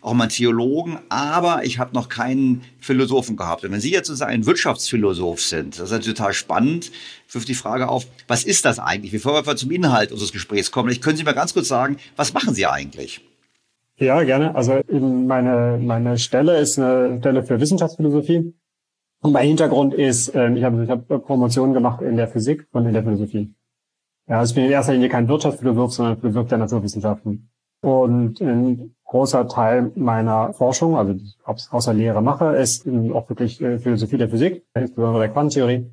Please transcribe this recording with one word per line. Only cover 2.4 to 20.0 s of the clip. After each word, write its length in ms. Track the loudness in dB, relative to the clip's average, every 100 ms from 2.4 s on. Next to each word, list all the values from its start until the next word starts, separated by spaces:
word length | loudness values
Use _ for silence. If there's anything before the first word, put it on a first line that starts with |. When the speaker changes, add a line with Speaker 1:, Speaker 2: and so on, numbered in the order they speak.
| 2 0 -4 _
Speaker 1:
Philosophen 580 | -2 0 2 0 0 -6
gehabt. 280 | -4 -4
Und 80 | -4
wenn 80 | -4
Sie 100 | 0
jetzt 160 | -2 -2
sozusagen 260 | -6 -2
ein 140 | 0 0
Wirtschaftsphilosoph 920 | 0 0 -2 -2 0 0 0 -4 -4
sind, 380 | -4 -4 -6 -10
das 80 | -6
ist 40 |
natürlich 260 | -4 -4 -2
total 160 | -2
spannend, 580 | -4 -2 0 0 0 -8 -16 -20 -20 _
wirft 180 | -10 -6
die 60 |
Frage 340 | -6 -4 -4 -2
auf, 180 | -4 -6 -20 -2
was 180 | -2
ist 200 | 0 2
das 140 | 2 0
eigentlich? 340 | -4 -4 -4
Bevor 340 | -4 0 0 0
wir 100 | -4
zum 140 | -2
Inhalt 400 | 0 4 4 2
unseres 220 | -4 -6
Gesprächs 380 | -8 -4 -2 0
kommen, 180 | -2 -2
ich, 120 | 0
können 140 | -2 0
Sie 80 |
mal 80 | 0
ganz 200 | -2 0
kurz 160 | -2 0
sagen, 300 | 0 0 -4 -10 -6
was 160 | -4
machen 220 | -2 -2
Sie 120 | 0 0
eigentlich? 540 | -2 -6 -12 -14 -14 _ _ _ _ _ _ _ _
Speaker 2:
Ja, 240 | 2 4
gerne. 320 | 4 2 2
Also 260 | 0 2 0 0
eben 380 | 0 0 0 2
meine, 520 | 2 2 2 2 0
meine 340 | 0 0 0 -2
Stelle 420 | 0 2 4 4
ist 200 | 2 0
eine 400 | 2 2 2 0
Stelle 240 | 0 0
für 160 | 0 0
Wissenschaftsphilosophie. 960 | 2 2 0 0 0 2 2 0 0 -8 _ _ _ _ _ _
Und 100 | 2
mein 160 | 4 4
Hintergrund 440 | 4 4 4 2
ist, 420 | 2